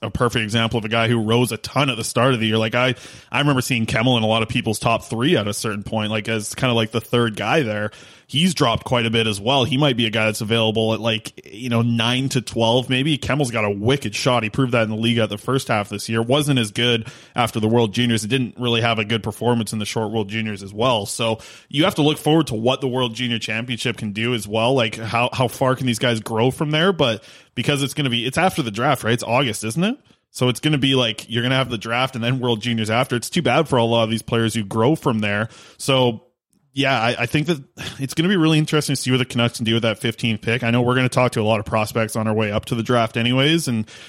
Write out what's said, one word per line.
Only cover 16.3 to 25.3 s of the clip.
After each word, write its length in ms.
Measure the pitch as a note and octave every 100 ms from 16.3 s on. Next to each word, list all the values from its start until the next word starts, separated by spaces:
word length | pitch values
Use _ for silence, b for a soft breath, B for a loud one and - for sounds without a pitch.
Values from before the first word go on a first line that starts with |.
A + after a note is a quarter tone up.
| C#3+ C#3+ C3
as 120 | G#2+
good 380 | G#2 A#2+ A#2 G#2+ B B -
after 240 | A2+ A#2
the 80 | A2
World 240 | A#2 A2+
Juniors. 320 | F#2+ B2 A2+
It 40 | G#2
didn't 260 | C3+ A#2 -
really 220 | A#2+ A#2
have 180 | A#2 A2+
a 60 |
good 180 | G#2+ A#2
performance 520 | A2 - A2+ A#2+ G#2+
in 40 | A2
the 40 |
short 280 | G#2 A2+ G#2+
World 180 | A2 G2+
Juniors 320 | A2 A2 G2+
as 100 | G2
well. 320 | G#2 B2+ A#2
So 360 | G2+ - A2+ A2 B B B
you 160 | C#3
have 120 | F3 -
to 60 |
look 140 | D3 D3+
forward 300 | - D#3+ D3+
to 80 |
what 260 | A2 A2+ C3+
the 80 | C3+
World 260 | B2 B2
Junior 240 | A2 B2 A#2
Championship 600 | - A2 B2 A#2 B2+ G#2+
can 140 | A2
do 200 | G2+ A#2
as 160 | A#2+ G#2
well. 240 | A2 A#2
Like, 240 | C3+ A2 A2
how, 320 | A2+ A#2 B2